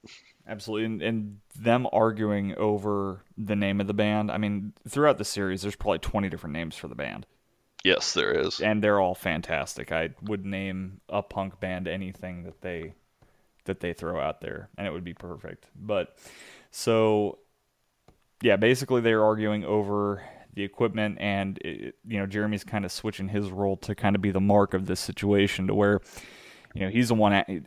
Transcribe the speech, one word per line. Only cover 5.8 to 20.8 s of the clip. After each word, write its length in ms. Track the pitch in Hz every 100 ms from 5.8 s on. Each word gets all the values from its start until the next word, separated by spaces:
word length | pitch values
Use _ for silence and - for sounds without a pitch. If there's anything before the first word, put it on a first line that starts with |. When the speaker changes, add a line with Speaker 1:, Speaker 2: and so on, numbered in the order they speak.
| - 82
Speaker 1:
twenty 300 | - 107 98
different 260 | 82 80
names 200 | 76 82 -
for 120 | 76
the 60 |
band. 320 | 60 67 50 - _ _ _ _ -
Speaker 2:
Yes, 300 | 90 87 -
there 180 | - 57
is. 300 | 65 - -
Speaker 1:
And 220 | 107 107
they're 180 | 107 101
all 140 | 92
fantastic. 800 | 92 95 80 - 80 69 - -
I 180 | 80 82 -
would 220 | 101 101
name 560 | 95 95 98 92 92 98 -
a 140 | 101
punk 380 | - - 95 -
band 260 | 95 92 90
anything 560 | 92 92 92 92 90
that 160 | 85 -
they, 340 | 92 87 82 - _ _ _ _ _ _ -
that 140 | 92
they 120 | 87
throw 260 | 85 82 85
out 200 | 71 -
there, 300 | - - 101 -
and 80 | 101
it 60 |
would 120 | 80
be 100 | 87
perfect. 520 | - 90 80 - 90 _ -
But, 400 | 104 101 85 _ - - - - _
so, 680 | - - 113 110 107 101 - _ _ _ _ _ _ _ _ _ _
yeah, 140 | 117 98
basically 440 | 113 127 135 127
they're 240 | 117 110
arguing 400 | 107 110 107 104
over 580 | 85 107 101 104 101 98 - - -
the 80 | 101
equipment, 540 | 101 -